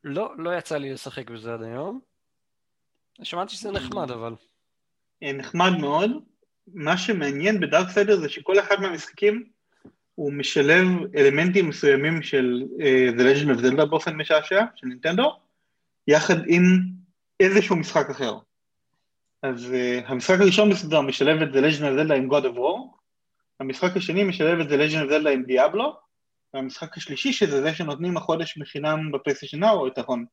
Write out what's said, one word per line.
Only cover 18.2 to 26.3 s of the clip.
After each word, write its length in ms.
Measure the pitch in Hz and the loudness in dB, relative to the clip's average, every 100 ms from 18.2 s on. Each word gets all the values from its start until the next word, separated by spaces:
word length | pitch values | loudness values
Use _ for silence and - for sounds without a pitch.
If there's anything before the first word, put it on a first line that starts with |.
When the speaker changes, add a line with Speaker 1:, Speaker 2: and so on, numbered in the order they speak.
| 123 104 _ _ _ _ _ _ _ _ _ _ | -6 -8 _ _ _ _ _ _ _ _ _ _
Speaker 2:
אז, 300 | 131 123 123 | -8 -8 -4
אה, 280 | 127 123 123 123 | -2 -2 -2 -4
המשחק 340 | 127 - 185 | -6 0 4
הראשון 300 | 196 185 214 | 6 6 4
בסדרה 320 | 185 156 156 | 2 0 0
משלב 400 | 135 127 139 156 | 0 0 2 2
את 60 | 151 | 2
The 40 | 135 | 2
Legend 240 | 143 147 | 2 2
of 260 | 147 135 156 | -2 0 2
Zelda 40 | |
עם 160 | 143 131 | 0 2
God 120 | 143 | 0
of 120 | 131 120 | 0 -2
War, 400 | 131 202 262 _ _ _ _ _ _ _ | -4 -4 -8 _ _ _ _ _ _ _
המשחק 360 | 131 131 180 180 | -10 -2 -2 -2
השני 280 | 175 170 | -2 0
משלב 360 | 202 - 156 170 | 0 0 0 0
את 60 | 156 | 0
The 60 | |
Legend 340 | 143 156 156 143 | 2 2 0 0
of 20 | |
Zelda 180 | 156 151 | 0 2
עם 140 | 135 | 0
דיאבלו, 520 | 123 127 131 208 262 - _ _ _ | 0 2 2 2 -4 -6 _ _ _